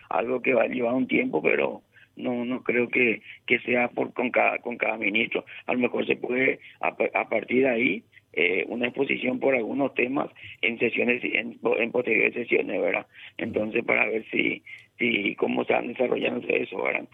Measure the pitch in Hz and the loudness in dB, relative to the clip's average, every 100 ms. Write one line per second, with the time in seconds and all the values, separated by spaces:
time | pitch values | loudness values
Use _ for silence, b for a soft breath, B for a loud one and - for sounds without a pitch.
0 | B - 117 127 123 123 113 127 117 131 | B -2 0 0 2 2 2 0 0 0
1 | 127 - 127 - - - 69 - - b | 2 0 2 0 2 2 0 -2 -14 b
2 | b - 127 123 120 123 - 120 120 127 | b -8 -4 -2 -2 -4 0 0 2 2
3 | 120 104 B B - 120 - 123 120 - | 2 2 B B -2 -2 2 0 0 0
4 | 123 - 123 - 110 107 - 120 110 110 | -4 -2 0 4 2 2 -6 -4 -4 -2
5 | 107 107 117 - - B - 123 120 - | 0 0 0 -2 -6 B -4 0 2 0
6 | 113 135 117 127 131 - B B - - | 0 -2 0 2 2 0 B B -4 0
7 | 113 - 110 113 - 123 135 117 147 202 | 0 0 0 -2 0 2 4 2 0 -2
8 | - b _ - 87 92 - 113 123 - | -8 b _ 0 2 2 -2 -2 -4 -2
9 | 135 131 127 127 135 135 110 131 135 - | -2 0 -2 0 2 2 0 -2 -2 0
10 | 127 139 - - 104 B 101 117 120 110 | -2 0 -4 -8 -18 B -4 0 0 2
11 | 113 123 98 - 117 110 113 123 113 120 | 0 0 0 -2 -4 -4 0 2 2 0
12 | 123 110 113 120 117 - - 95 90 104 | 2 4 2 0 0 0 2 0 0 0
13 | - B B B 113 107 110 113 117 120 | -4 B B B -4 -2 -2 -2 0 2
14 | 117 110 110 - - - B B B _ | 2 0 -2 0 0 -2 B B B _
15 | 117 113 101 - 120 123 120 120 123 117 | 0 0 -2 -2 -2 -2 0 0 0 -2
16 | 123 135 117 123 - - 127 - 65 - | 0 0 0 -4 -2 -2 -2 -4 -2 -4
17 | - | -6